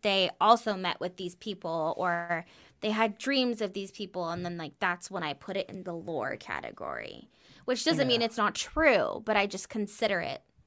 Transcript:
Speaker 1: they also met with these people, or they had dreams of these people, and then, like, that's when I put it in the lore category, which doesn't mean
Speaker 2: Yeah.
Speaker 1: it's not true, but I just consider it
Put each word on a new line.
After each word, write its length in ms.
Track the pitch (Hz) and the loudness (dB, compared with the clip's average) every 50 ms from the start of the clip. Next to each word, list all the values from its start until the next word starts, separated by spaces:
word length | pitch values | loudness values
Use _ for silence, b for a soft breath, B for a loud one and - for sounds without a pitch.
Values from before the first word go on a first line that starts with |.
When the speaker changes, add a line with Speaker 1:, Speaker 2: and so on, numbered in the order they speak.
Speaker 1:
they 280 | - 208 196 190 185 165 - - | 0 0 2 4 2 0 2 2
also 340 | - 214 233 226 - 220 202 | 8 8 8 8 6 0 -2
met 240 | 185 185 175 - - | -2 -2 -4 -2 -2
with 160 | - 180 180 - | -4 -6 -6 -6
these 180 | 185 175 180 | -8 -8 -8
people, 580 | - - 220 196 - - 170 165 165 156 165 - | -8 -8 -8 -8 -6 -6 -4 -2 -2 -2 -2 -2
or 500 | - 180 180 170 170 170 170 175 165 165 b b b b b b _ | 0 0 0 0 0 -2 -2 -4 -4 -4 b b b b b b _
they 100 | - 214 | -4 -2
had 280 | 214 214 226 220 208 - | 2 2 2 2 0 -2
dreams 420 | - 262 277 269 254 247 233 220 | -2 0 2 2 2 2 0 -2
of 120 | 220 190 196 | -4 -4 -4
these 180 | 208 196 190 | -6 -8 -8
people, 380 | - - 208 185 - 185 175 165 | -10 -10 -12 -8 -6 -6 -4 -4
and 140 | 170 175 180 | -4 -4 -4
then, 140 | 175 175 170 | -6 -6 -6
like, 160 | 160 147 - _ | -8 -10 -6 _
that's 320 | 202 180 175 180 - - | -2 -2 0 -2 -6 -8
when 100 | 190 190 | -6 -4
I 120 | 165 151 139 | -4 -4 -6
put 220 | - - - 196 | -6 -8 -6 -4
it 140 | 196 - - | -4 -4 -4
in 140 | - 185 175 | -8 -10 -10
the 100 | 180 170 | -8 -8
lore 420 | 165 180 175 165 139 110 - - - | -8 -6 -6 -4 -4 -2 -4 -4 -8
category, 920 | - - 87 69 - - - - - - - 58 - - - - - b b b b b b b b | -8 -8 -8 -6 -6 -8 -10 -8 -8 -8 -8 -8 -10 -10 -14 -16 -18 b b b b b b b b
which 200 | - 254 254 - | -2 -2 2 2
doesn't 220 | 311 330 311 269 254 | 2 4 4 4 4
mean 140 | 240 233 | 4 4
Speaker 2:
Yeah. 40 | 233 | 2
Speaker 1:
it's 120 | 226 226 - | 0 2 2
not 180 | 208 208 208 | 2 2 2
true, 680 | - - - - 302 320 294 240 180 127 - - - 220 | -2 -6 -4 0 4 6 8 8 6 4 2 -2 -4 -2
but 120 | - 214 202 | 2 2 2
I 80 | 202 | 2
just 240 | 202 - 185 - - | 2 -2 -6 -6 -4
consider 500 | - 220 208 196 - - 226 214 202 175 | -4 -4 -2 -2 -2 0 0 0 0 0
it 220 | 160 - - - - _ _ _ _ | -2 -4 -6 -8 -12 _ _ _ _